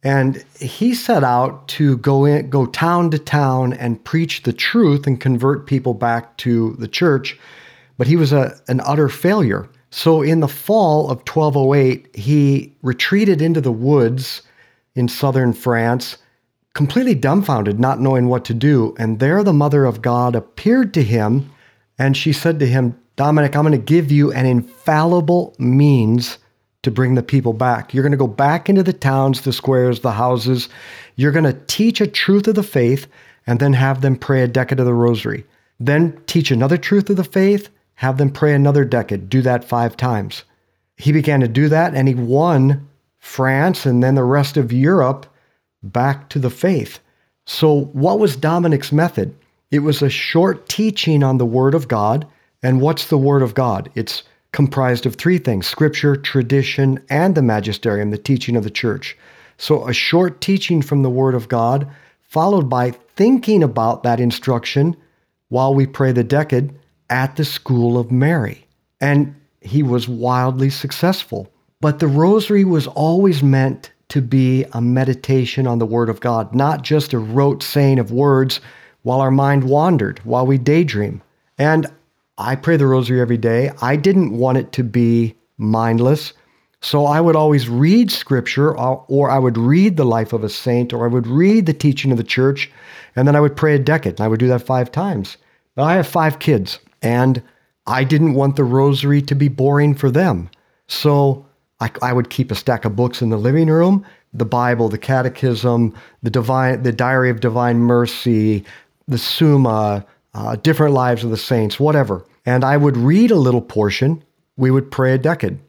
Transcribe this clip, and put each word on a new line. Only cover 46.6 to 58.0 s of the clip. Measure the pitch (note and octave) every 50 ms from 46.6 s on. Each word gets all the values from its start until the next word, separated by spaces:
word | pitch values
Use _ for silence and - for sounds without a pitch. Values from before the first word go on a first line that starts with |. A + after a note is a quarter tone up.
| - F#3 F#3+ D3 A2 - - - _ _ _ _ _ _ _ _ _
So | - - - - D#3 D3+ C#3+ C3+ C#3+ -
what | C3+ C#3 F3 G3 G#3+
was | G#3+ G3 C3+
Dominic's | C3 C#3+ D#3 E3 F3 F3 E3 D#3 C3+ C#3 -
method? | D3 D3+ E3 F3 - - F#2+ G2 - _ _ _ _ _ _ _
It | - D3
was | C#3+ D#3 C#3+ - C#3+
a | C#3
short | C#3 - - - - E3 F3 F#3+ F#3 - - _
teaching | - - G#3+ A3 G#3 - - F3 D#3 D3 C#3
on | C3+ C3 B2+
the | B2 A#2+
Word | A2 B2+ C3 C#3 C#3
of | E3 C#3 A#2+
God. | B2 A2 G#2 G#2 A#2 D3 D3+ - _ _ _ _ _ _
And | - B2+ C3 C3
what's | C3 D3+ D#3+ - - -
the | D#3+ C#3+
Word | C3+ C#3 C#3+ C#3
of | C3 A#2+ G#2
God? | C3 C3 A#2+ G#2 G2 G2+ - _
It's | A#2 G#2+ - - - - _ _ _ _ _
comprised | - - C#3+ C3+ C#3 C#3 C3 B2+ B2 A#2+ -
of | B2+ A#2
three | - - E3 F#3 F3
things: | - C3+ A#2 F#2+ F2+ -
Scripture, | - - D#3 D3+ D3+ - - D3 C#3
tradition, | C#3 C#3 - - C3+ B2 A2+ C#3 C#3 C3+ - - - C3+ C3+ C3 C3 - _
and | C#3 C#3+ E3+ F#3+ F#3
the | D#3
magisterium, | C3+ A#2+ A2 G#2+ G2 G#2+ G#2 - - A#2 G#2 G#2